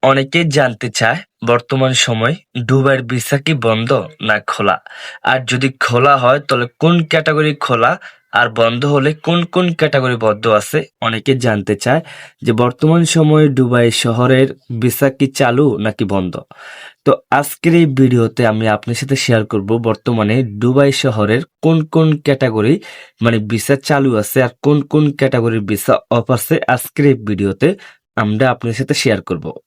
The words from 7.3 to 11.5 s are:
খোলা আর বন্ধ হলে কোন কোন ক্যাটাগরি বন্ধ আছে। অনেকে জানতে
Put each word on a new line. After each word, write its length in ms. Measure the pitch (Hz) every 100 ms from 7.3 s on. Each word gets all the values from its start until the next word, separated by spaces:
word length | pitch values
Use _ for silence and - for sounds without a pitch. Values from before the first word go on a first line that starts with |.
| 151 151 147
খোলা 300 | - 120 117 175 - - _
আর 140 | - 120
বন্ধ 280 | 113 113 120 143
হলে 240 | 143 135 156
কোন 160 | - 170 175
কোন 160 | - 180
ক্যাটাগরি 420 | 165 156 143 127 120
বন্ধ 260 | 110 104 113
আছে। 260 | 104 104 156 - _
অনেকে 320 | 113 113 - 131
জানতে 360 | 120